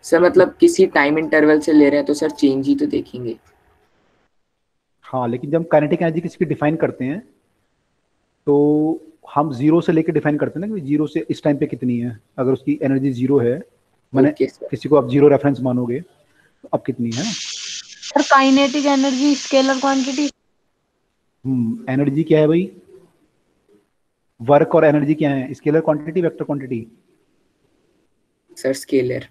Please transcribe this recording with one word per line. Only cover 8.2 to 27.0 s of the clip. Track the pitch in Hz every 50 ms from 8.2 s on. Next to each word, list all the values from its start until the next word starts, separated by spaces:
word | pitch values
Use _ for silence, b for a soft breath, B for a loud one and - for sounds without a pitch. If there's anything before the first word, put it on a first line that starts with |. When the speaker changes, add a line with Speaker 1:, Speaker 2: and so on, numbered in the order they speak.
| _ _ _ _ _
Speaker 2:
तो | 147 143 143 147 147 151 151 151 160 160 - - - _ _ _ - -
हम | 143 156 160 131
ज़ीरो | 117 139 151 165 165
से | 165 -
लेके | 170 160 156 175
define | 160 151 - 151 151
करते | 147 147 - - 151
हैं | 190
ना, | 214 220
कि | 196
ज़ीरो | 143 135 147 151 151
से | 147 - 165 - -
इस | 139 - -
time | 156 143
पे | 135 151
कितनी | 139 - 123 135 123 120 120
है। | 123 123 117 - _ _ _
अगर | - 127 131 131
उसकी | 127 - 143 147 151
एनर्जी | 151 135 135 135 135 143
ज़ीरो | 127 120 127 127 143 139
है, | 120 117 127 170 - _ _ _ _ _ _ _ _ _ -
माने | 135 135 147
Speaker 1:
ओके, | 147 - 135
sir। | 131 - _ - -
Speaker 2:
किसी | - - - 131
को | 151
आप | 143 127 123
zero | 127 143 139
reference | 147 139 127 - 143 135 113
मानोगे, | 127 127 123 123 123 117 120 147
तो | 175 _ _ _ _ _ _ _ _ _ _ _ - - -
अब | - -
कितनी | - 127 123 120 117 113
है? | 120 185 233 185 - - - - - - - - - - - - - -
Speaker 3:
सर, | - - 285
kinetic | 285 - 285 269 269 269 269 269 277 269 262 302 277
energy, | 285 277 269 269 277 262 254 277 294 277
scalar | - - - 277 262 262 269 269 262
quantity। | 277 277 269 269 254 277 254 269 294 269 _ _ _ _ _ _ _ _ _ _ _ _ _ _ _ _ _ _ _ _ _ _ _
Speaker 2:
हम्म, | 131 131 127 117 113 117 - - -
एनर्जी | 127 139 143 139 139 151 156
क्या | 156 160 156
है | 151
भाई? | 151 165 175 190 - - - _ _ - - _ _ _ _ _ _ _ _ _ _ _ _ _ _ _ _ _ _ _ _ _ _ _ _ _ _ _ _
वर्क | 117 120 147 143 160 - -
और | 160 156
एनर्जी | 151 143 151 143 143 156
क्या | 151 160 143
है? | 139 135 127 139 135
स्केलर | - _ 151 147 160
क्वांटिटी, | 160 160 151 151 151 165 160 185
वेक्टर | 175 160 - - 151
क्वांटिटी? | - 143 139 135 127 127 113 110 - _ _